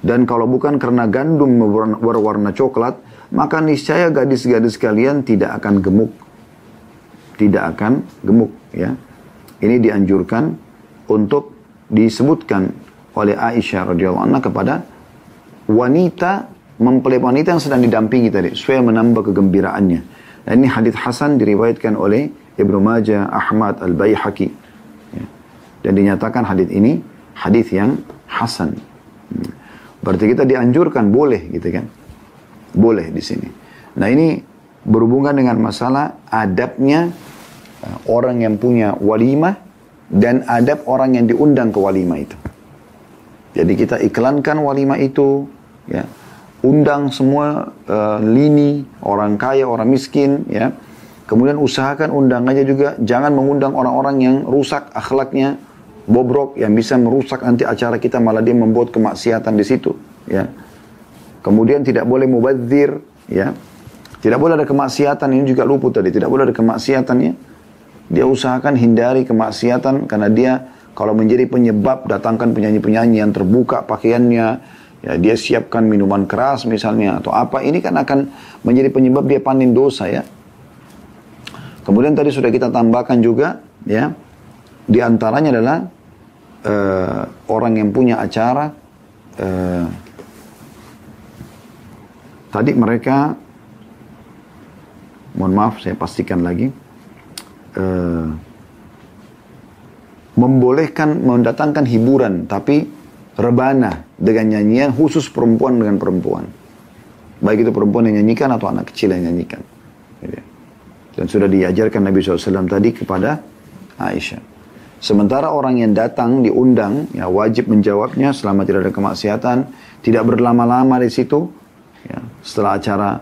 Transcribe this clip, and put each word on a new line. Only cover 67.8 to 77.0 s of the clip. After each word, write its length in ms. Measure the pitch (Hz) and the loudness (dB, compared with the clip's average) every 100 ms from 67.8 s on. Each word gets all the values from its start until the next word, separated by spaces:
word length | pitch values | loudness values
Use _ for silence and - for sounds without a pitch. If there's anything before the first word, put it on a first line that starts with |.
| - - - | -20 -20 -4
Dia 140 | - 127 | 0 2
usahakan 480 | 135 135 127 143 135 | 2 0 -2 0 2
hindari 480 | 117 113 120 131 127 | 4 4 2 0 0
kemaksiatan, 800 | 110 110 107 120 123 117 139 - | 0 -2 -2 -2 0 0 -2 -2
karena 220 | 107 104 | 0 2
dia 220 | 110 127 127 - - - | 2 2 0 -6 -20 -20
kalau 240 | - 107 107 | -6 -2 2
menjadi 320 | 110 123 123 | 2 2 2
penyebab, 560 | 127 120 107 113 131 - | 2 2 2 0 -2 -4
datangkan 480 | 101 117 113 117 | -4 -2 0 0
penyanyi-penyanyi 720 | 113 107 107 107 110 117 110 | 0 0 0 0 2 2 2
yang 80 | 107 | 0
terbuka 560 | 101 92 120 120 135 - | 0 2 2 2 -2 -4
pakaiannya, 600 | 107 113 120 123 117 113 127 - - - - | -2 0 2 2 2 0 -4 -10 -20 -20 -16
ya, 120 | - 80 | -6 0
dia 200 | 98 117 | 0 0
siapkan 480 | - 117 110 117 113 | 0 -2 0 0 2
minuman 420 | 104 98 101 98 | 2 2 0 -2
keras 400 | 104 131 127 117 | -2 -2 -2 -4
misalnya, 540 | 110 107 110 | -4 -2 0